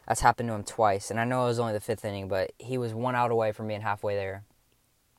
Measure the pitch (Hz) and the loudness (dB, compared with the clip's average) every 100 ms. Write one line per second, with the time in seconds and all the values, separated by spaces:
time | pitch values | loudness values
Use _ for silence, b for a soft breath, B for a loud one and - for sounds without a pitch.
0 | B 117 123 117 117 107 - - 107 98 | B 4 4 4 0 -4 -4 2 4 4
1 | - 110 120 127 123 117 117 104 - 107 | 0 -2 0 2 2 0 0 -2 -4 -4
2 | 107 101 95 95 92 - 120 127 120 110 | -4 -6 -2 -2 -2 -4 -6 -4 -4 -2
3 | 123 123 120 113 110 107 110 107 107 104 | 0 2 2 2 2 -2 -4 -4 -4 -2
4 | 107 101 95 98 104 _ _ _ _ _ | -2 -2 -2 -6 -14 _ _ _ _ _
5 | _ | _